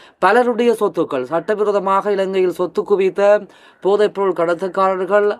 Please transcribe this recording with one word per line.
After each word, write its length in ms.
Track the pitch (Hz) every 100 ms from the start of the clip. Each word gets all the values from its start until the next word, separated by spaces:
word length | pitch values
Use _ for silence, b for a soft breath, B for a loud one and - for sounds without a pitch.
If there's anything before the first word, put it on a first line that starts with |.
| B B
பலருடைய 540 | 185 233 240 220 240
சொத்துக்கள், 500 | 220 202 170 156 139
சட்டவிரோதமாக 880 | 127 165 165 208 208 202 190 196 208
இலங்கையில் 400 | 196 190 190 185
சொத்து 300 | 165 180 214
குவித்த 680 | - 196 190 185 202 208 196 B B B
போதைப்பொருள் 500 | 185 202 208 196 196
கடத்தல்காரர்கள் 1040 | 170 170 170 190 196 190 185 185 208 208